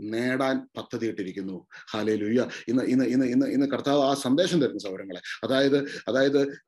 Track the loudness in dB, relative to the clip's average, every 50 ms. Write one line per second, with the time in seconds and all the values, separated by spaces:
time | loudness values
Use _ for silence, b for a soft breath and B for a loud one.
0 | -10 -6 -4 -2 -2 -2 0 0 0 0 0 -2 -4 -8 _ -14 -12 -10 -8 -6
1 | -4 -4 -4 -6 -8 -8 -8 -8 -8 -8 -10 -12 -14 _ B B B B -6 -4
2 | 0 0 0 0 0 0 0 0 0 B B B B -2 -2 0 0 2 2 2
3 | 2 2 2 2 2 2 2 2 2 2 2 0 0 0 0 -2 0 2 2 4
4 | 4 2 2 0 0 0 2 2 2 4 4 2 2 2 0 -4 -8 -8 -10 -10
5 | -10 -12 -12 -12 B B B B -4 0 2 2 4 4 4 2 0 -2 B B
6 | B -2 2 2 4 4 4 4 2 2 -2 -10 _